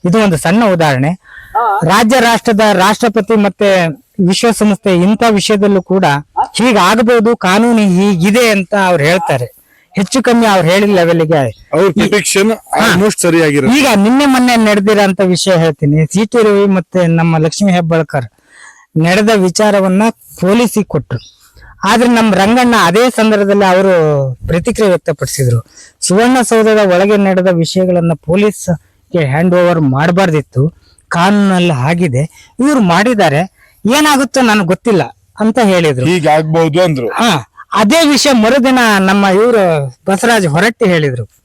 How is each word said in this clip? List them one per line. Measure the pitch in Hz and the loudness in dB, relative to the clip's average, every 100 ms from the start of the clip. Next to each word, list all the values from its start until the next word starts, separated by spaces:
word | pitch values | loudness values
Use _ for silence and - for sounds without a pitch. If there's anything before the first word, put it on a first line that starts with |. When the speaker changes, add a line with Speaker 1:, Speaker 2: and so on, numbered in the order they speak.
| 180 | 0
Speaker 1:
ಇದು | 214 | 0
ಒಂದು | 208 160 | 0 -2
ಸಣ್ಣ | 165 202 226 | -2 0 0
ಉದಾಹರಣೆ. | 180 156 131 139 185 _ - - - 240 - | 0 0 0 -2 -6 _ -20 -8 -4 -2 -2
ರಾಜ್ಯ | 165 196 226 262 | 0 0 2 2
ರಾಷ್ಟ್ರದ | 233 233 - 208 220 | 2 0 0 0 0
ರಾಷ್ಟ್ರಪತಿ | 185 190 214 240 220 196 226 | 2 0 0 -2 -2 0 0
ಮತ್ತೆ | 202 - 202 190 165 143 _ - 180 | 0 0 0 0 0 -6 _ -2 -2
ವಿಶ್ವಸಂಸ್ಥೆ | 185 233 208 214 196 202 175 | 0 -2 0 0 0 0 0
ಇಂಥ | 185 220 233 | 2 2 0
ವಿಷಯದಲ್ಲೂ | 208 - 214 208 196 | 0 -2 0 0 0
ಕೂಡ | - 190 175 143 147 - - | 0 0 0 -2 -6 -6 -6
ಹೀಗಾಗಬಹುದು, | - 240 208 180 220 233 240 214 233 | -2 0 2 2 2 2 2 0 -2
ಕಾನೂನು | 180 196 233 233 | -2 0 2 2
ಹೀಗಿದೆ | 202 180 202 185 185 214 240 | 2 2 0 0 0 2 0
ಅಂತ | 202 180 208 190 | -2 -2 -2 0
ಅವ್ರು | 175 | 0
ಹೇಳ್ತಾರೆ. | 143 185 - 139 120 _ _ _ _ - | 0 -2 -2 -4 -6 _ _ _ _ -8
ಹೆಚ್ಚು | 196 262 | -4 -2
ಕಮ್ಮಿ | 240 240 220 | 0 0 2
ಅವ್ರು | 190 160 | 2 2
ಹೇಳಿದ | 190 208 | 0 2
ಲೆವೆಲ್ಗೆ | 196 170 170 156 160 127 - - | 0 0 0 0 0 -2 -8 -6
Speaker 2:
ಅವ್ರ | 156 196 | -2 0
Speaker 1:
ಈ-, | |
Speaker 2:
ಪ್ರಿಡಿಕ್ಷನ್ | 170 214 202 170 196 214 | 0 -2 -2 -2 -2 -2
Speaker 1:
ಹಾ. | 214 - - 220 180 | -2 -6 -2 0 0
Speaker 2:
almost | 208 - | 0 0
ಸರಿಯಾಗಿರುತ್ತೆ. | 175 165 156 143 135 269 | 0 0 0 0 0 0
Speaker 1:
ಈಗ | 269 208 | 2 2
ನಿನ್ನೆ | 208 262 285 | 2 2 2
ಮೊನ್ನೆ | 254 247 240 | 2 2 2
ನಡೆದಿರೋಂಥ | 214 208 202 208 202 185 | 2 0 0 2 0 0
ವಿಷಯ | 190 180 - | 0 0 0
ಹೇಳ್ತೀನಿ. | 175 165 147 147 151 160 | 0 0 -2 -2 0 0
ಸಿ | 190 214 | -2 0
ಟಿ | 240 | 0
ರವಿ | 214 202 202 | 2 2 2
ಮತ್ತೆ | 190 165 185 170 | 0 -2 -2 0
ನಮ್ಮ | 165 165 160 | 0 0 0
ಲಕ್ಷ್ಮೀ | 160 - 202 | -2 -2 0
ಹೆಬ್ಬಾಳ್ಕರ್ | 180 165 165 156 147 117 _ _ - - - _ 160 | 0 0 -2 -2 -6 -8 _ _ -20 -20 -20 _ -4
ನಡೆದ | 165 185 208 214 | 0 0 2 2
ವಿಚಾರವನ್ನ | 185 165 214 202 190 185 226 - - - | 0 0 0 0 0 0 -2 -4 -20 -4
ಪೊಲೀಸಿಗೆ | 180 226 240 - | 0 0 0 -2
ಕೊಟ್ರು. | 190 151 - 120 - _ _ _ - - | -4 -6 -6 -12 -12 _ _ _ -20 -8
ಆದ್ರೆ | 190 226 247 | -2 0 2
ನಮ್ | 233 226 | 2 2
ರಂಗಣ್ಣ | 190 196 240 247 226 | 2 2 2 2 2
ಅದೇ | 170 190 247 | 2 2 0
ಸಂದರ್ಭದಲ್ಲಿ | 240 220 208 202 202 196 | 0 0 2 0 2 2
ಅವರು | 185 190 180 156 147 135 123 - | 2 2 2 2 0 -4 -8 -4
ಪ್ರತಿಕ್ರಿಯೆ | 165 170 214 208 | -4 -4 -2 0
ವ್ಯಕ್ತಪಡಿಸಿದ್ರು. | 175 - 147 135 - 127 117 - - - _ | 0 -2 -6 -8 -4 -2 -2 -6 -20 -20 _
ಸುವರ್ಣಸೌಧದ | - 185 240 254 226 226 220 214 202 | -2 0 2 0 0 2 2 2 2
ಒಳಗೆ | 180 202 208 | 2 2 0
ನಡೆದ | 196 185 185 | 0 0 0
ವಿಷಯಗಳನ್ನ | 175 165 190 185 175 170 156 - | 0 -2 -2 0 0 -2 -4 -2
ಪೊಲೀಸ್ಗೆ | 185 208 - - 165 _ _ _ 175 143 | 0 0 -4 -6 -6 _ _ _ -4 -2
ಹ್ಯಾಂಡ್ | 143 180 175 | 0 0 2
ಓವರ್ | 175 170 | 2 0
ಮಾಡಬಾರ್ದಿತ್ತು, | 143 131 165 180 190 156 - 127 147 _ _ _ _ | 0 0 0 0 0 -2 -4 -4 -4 _ _ _ _
ಕಾನೂನಲ್ಲಿ | 170 180 208 202 185 175 | -2 0 2 0 0 -2
ಆಗಿದೆ, | 143 131 170 175 127 151 - - - | -2 -2 -2 -2 -2 -6 -10 -20 -4
ಇವ್ರು | 269 277 | -2 0
ಮಾಡಿದ್ದಾರೆ, | 190 170 220 220 170 143 185 _ _ _ 196 277 | 0 0 0 0 0 0 -4 _ _ _ -2 0
ಏನಾಗುತ್ತೋ | 302 277 269 269 | 2 0 -2 0
ನನಗೆ | 247 214 170 | 0 0 -2
ಗೊತ್ತಿಲ್ಲ | 190 240 196 123 - _ - | -2 0 -2 -2 -10 _ -4
ಅಂತ | 220 226 | -2 0
ಹೇಳಿದ್ರು. | 214 180 160 127 135 | 2 2 0 0 -2
Speaker 2:
ಹೀಗಾಗ್ಬಹುದು | 180 151 156 156 165 165 156 | 0 0 0 0 0 0 0
ಅಂದ್ರು. | 180 139 113 | 0 -2 -4
Speaker 1:
ಹಾ, | - 233 160 - - - | -4 -2 -2 -6 -20 -8
ಅದೇ | 190 208 320 302 | -2 0 2 2
ವಿಷಯ | 277 294 | 2 2
ಮರುದಿನ | 254 214 269 254 254 233 202 | 2 2 2 2 2 0 0
ನಮ್ಮ | 190 202 196 | 0 0 2
ಇವ್ರು | 190 233 226 185 156 139 - - | 2 2 2 0 -2 -4 -8 -6
ಬಸವರಾಜ್ | 190 233 226 175 | -2 0 0 0
ಹೊರಟ್ಟಿ | 151 208 226 214 | 0 -2 0 0
ಹೇಳಿದ್ರು | 170 147 123 110 _ | 0 -2 -4 -10 _